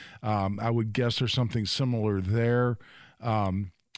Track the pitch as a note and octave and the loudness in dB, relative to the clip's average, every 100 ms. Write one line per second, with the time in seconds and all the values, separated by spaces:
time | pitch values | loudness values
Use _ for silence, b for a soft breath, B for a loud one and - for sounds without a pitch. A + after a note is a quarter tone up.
0 | B B A2 G#2 G2 G#2 A2+ A#2 A2 G#2 | B B -2 0 0 0 0 0 0 0
1 | A#2+ - A#2+ C3 A#2+ A#2 G2+ - C3 A#2+ | 0 0 0 0 0 0 -2 -2 0 0
2 | G#2+ G2 F#2 A2+ A#2 A#2+ B2 A2+ B B | 0 0 2 2 4 4 2 -2 B B
3 | B B A#2+ A2 G2 F#2+ F#2+ - _ | B B -2 0 2 -2 -4 -10 _